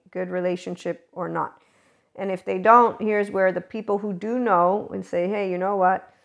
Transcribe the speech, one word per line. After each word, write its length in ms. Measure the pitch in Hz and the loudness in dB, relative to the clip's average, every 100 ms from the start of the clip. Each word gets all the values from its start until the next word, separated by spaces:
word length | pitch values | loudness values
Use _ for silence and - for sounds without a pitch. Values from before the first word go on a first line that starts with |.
| _ | _
good 180 | 185 185 | -8 -6
relationship 800 | 180 180 180 - 180 180 170 _ | -2 -2 -4 -6 -8 -8 -8 _
or 160 | - 165 | -10 -6
not. 320 | 165 147 - _ _ _ _ _ - | -4 -6 -8 _ _ _ _ _ -8
And 140 | 202 | -6
if 160 | 185 - | -6 -4
they 140 | 190 | 0
don't, 420 | 208 240 233 - | 6 8 6 2
here's 300 | 214 208 202 | -2 0 0
where 200 | 190 190 | 2 2
the 100 | 180 | 0
people 360 | - 220 220 202 | -6 -8 -4 -4
who 140 | 208 | -4
do 240 | 180 214 247 | -6 -4 -2
know 520 | 240 180 175 202 - | 2 4 4 2 -4
and 100 | 190 | -10
say, 240 | 185 175 175 | -4 -2 -2
"Hey, 220 | 208 196 | -2 -4
you 80 | 180 | -2
know 180 | 190 202 | -2 2
what? 380 | 185 190 - _ | 2 2 -4 _